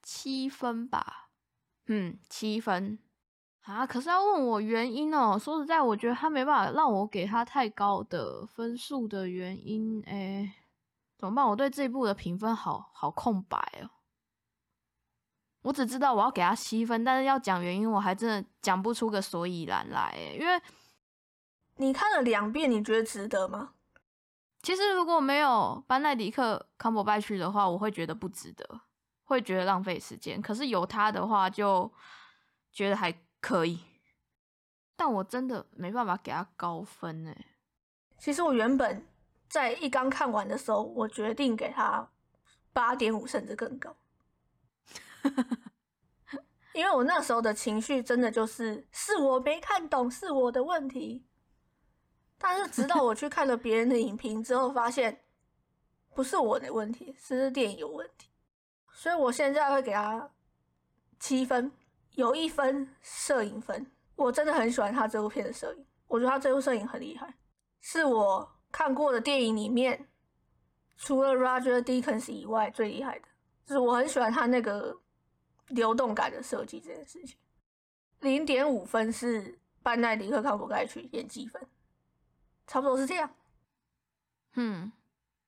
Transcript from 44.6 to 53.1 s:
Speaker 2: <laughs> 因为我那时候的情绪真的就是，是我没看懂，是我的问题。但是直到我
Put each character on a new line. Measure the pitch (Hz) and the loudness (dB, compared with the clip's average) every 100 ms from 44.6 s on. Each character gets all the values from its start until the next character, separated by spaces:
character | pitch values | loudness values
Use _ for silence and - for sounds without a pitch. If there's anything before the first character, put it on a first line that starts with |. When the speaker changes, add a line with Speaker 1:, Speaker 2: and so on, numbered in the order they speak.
| _ _ _ - - - | _ _ _ -20 -20 -4
Speaker 2:
<laughs> | 277 269 254 240 - _ _ _ _ _ - 277 - _ _ | -2 -2 -4 -4 -8 _ _ _ _ _ -18 -18 -18 _ _
因 | 330 359 | -2 2
为 | |
我 | 302 | 4
那 | 254 339 | 4 2
时 | - | 2
候 | 233 | 2
的 | 226 | 2
情 | 208 - 214 | 0 -2 -2
绪 | 220 277 | 0 -2
真 | 240 247 | 2 2
的 | 240 | 2
就 | 233 220 | 2 -2
是， | - 226 214 - | -2 -6 -6 -10
是 | - - 403 | -10 0 2
我 | 277 254 | 4 4
没 | 254 320 | 2 -2
看 | - 381 320 | 0 -2 0
懂， | 277 247 | 0 0
是 | 247 381 | -2 -2
我 | 277 247 | 2 2
的 | 247 | 2
问 | 277 349 269 | 0 -2 -2
题。 | 254 214 240 - _ _ _ _ _ _ _ _ _ _ _ | -8 -8 -10 -14 _ _ _ _ _ _ _ _ _ _ _
但 | 381 370 | -2 0
是 | 392 | -2
直 | - 269 | -2 2
到 | 330 | 4
我 | 254 | 4